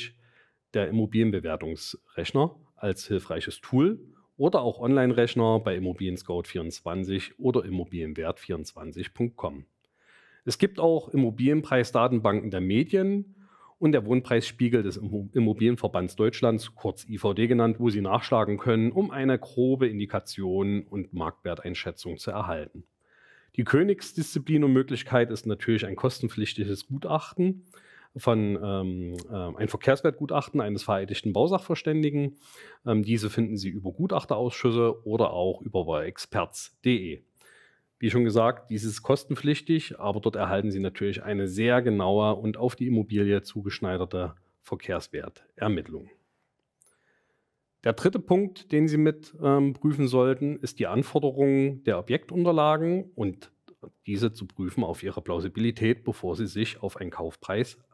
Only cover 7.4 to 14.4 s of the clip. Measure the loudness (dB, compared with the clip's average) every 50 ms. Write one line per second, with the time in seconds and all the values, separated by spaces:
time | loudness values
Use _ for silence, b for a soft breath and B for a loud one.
7.4 | -2 0 0 0 0 -2 -4 -6 -6 -6 -6 -8 -8 -6 -6 -6 -6 -6 -6 -8
8.4 | -8 -8 -8 -8 -8 -10 -14 -14 -14 -12 -10 -10 -12 -10 -6 -4 -4 -4 -4 -6
9.4 | -8 -8 -8 -10 -16 _ _ _ b b b b b b b b b b b b
10.4 | b -8 0 2 0 0 2 2 2 2 2 2 0 0 0 2 2 2 2 0
11.4 | 2 2 2 2 2 2 2 2 2 2 2 2 2 4 2 2 2 2 2 0
12.4 | -2 -4 -4 -2 0 2 2 2 2 2 2 2 2 2 0 -2 -4 B B B
13.4 | B B B B B B B _ 2 4 4 4 4 2 2 2 2 2 2 2